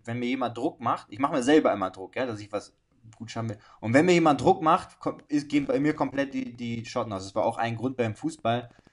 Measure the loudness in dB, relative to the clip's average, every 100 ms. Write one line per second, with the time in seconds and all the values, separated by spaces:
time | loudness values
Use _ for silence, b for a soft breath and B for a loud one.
0 | -8 -4 -2 -2 -4 -4 -6 -4 -4 -4
1 | -6 -4 -2 0 4 6 6 2 -2 -6
2 | -10 -6 -6 -6 -8 -8 -10 _ _ _
3 | -20 -18 -12 -8 -6 -8 b b 2 4
4 | 6 6 6 4 4 4 4 2 0 -10
5 | -8 -8 -4 -4 0 -2 0 0 0 0
6 | -2 -2 -4 -4 -8 -8 -8 -6 -6 -6
7 | -4 -6 -6 -2 -2 0 -4 -2 -4 -2
8 | -4 -4 -8 -4 -2 -2 -4 b b